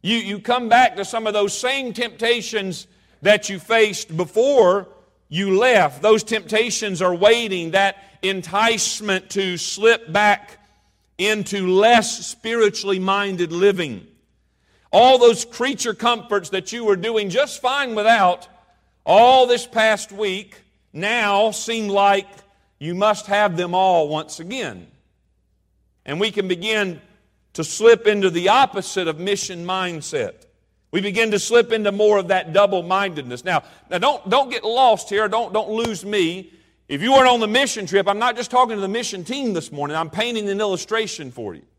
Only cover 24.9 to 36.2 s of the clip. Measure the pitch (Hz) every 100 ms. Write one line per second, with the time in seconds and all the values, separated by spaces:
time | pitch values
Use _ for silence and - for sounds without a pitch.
24.9 | _ _ _ _ _ _ _ _ _ _
25.9 | _ - 147 214 202 190 180 208 220 196
26.9 | 165 _ _ _ _ _ - 160 - 220
27.9 | 226 220 208 190 170 180 240 262 208 185
28.9 | - 170 156 185 202 - 180 175 190 180
29.9 | 165 147 151 107 - _ _ _ _ _
30.9 | 175 202 196 226 208 - 233 233 226 208
31.9 | 196 214 208 180 190 156 165 202 196 170
32.9 | 190 202 151 127 123 175 160 - _ _
33.9 | 180 233 294 190 240 277 240 214 233 254
34.9 | 214 - 202 214 220 226 208 208 214 233
35.9 | 202 190 208